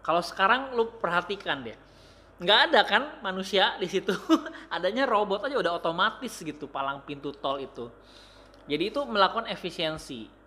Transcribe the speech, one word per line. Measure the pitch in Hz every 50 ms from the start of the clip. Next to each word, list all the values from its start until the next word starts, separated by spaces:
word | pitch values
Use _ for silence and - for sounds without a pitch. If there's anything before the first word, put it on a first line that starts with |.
Kalau | - - 156 170 175
sekarang | - - - 190 196 226 254 269 269 254
lu | 233 226 226 - - -
perhatikan | 175 170 175 175 - 202 190 - 185 156 139 127
deh, | 113 110 - - - - - - - - - - - - -
nggak | 180 180 208 226 - 339
ada | 320 233 196
kan | - 202 214 269 294 - -
manusia | - 196 185 190 185 - - 190 190 233 -
di | - 196 170
situ, | 156 185 175 - - - - - 320 - -
<laughs> | 330 - - - - -
adanya | 170 170 185 208 240 277
robot | 262 233 202 214 190 190 196 196 185
aja | 190 240
udah | 180 170 170
otomatis | 170 - 175 165 170 190 214 214 - - 233 - -
gitu | 185 151 147 - 147 135
palang | - 143 135 135 139 143 139
pintu | - 139 143 139 147 139
tol | - - 139 135 139
itu. | 139 120 - - 120 123 - - - - - - - - - - - - - - - -
Jadi | 143 151 165 208
itu | - 285 285
melakukan | 247 226 208 196 180 190 214 226 226 202
efisiensi | - - 185 - - 170 156 156 156 - - 143 117 110 - - - -